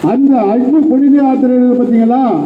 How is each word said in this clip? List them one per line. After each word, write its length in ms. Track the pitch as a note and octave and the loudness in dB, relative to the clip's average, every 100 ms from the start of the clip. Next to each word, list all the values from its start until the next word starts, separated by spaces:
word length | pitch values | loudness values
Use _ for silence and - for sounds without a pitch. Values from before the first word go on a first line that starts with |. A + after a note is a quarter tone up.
| D#3 | -2
அந்த 220 | A#3+ C#4 C4 G3+ | 0 0 0 0
அஞ்சு 260 | A#3 B3+ D#4 D4+ | -2 0 0 0
புனித 260 | C4 C#4 C#4+ | 0 2 2
யாத்திரைகள் 580 | C4+ C4 B3+ B3+ B3 B3 | 0 0 0 0 0 0
பார்த்தீங்களா 420 | A#3+ A3+ A3+ B3+ B3+ D#3+ | 0 0 0 0 0 -2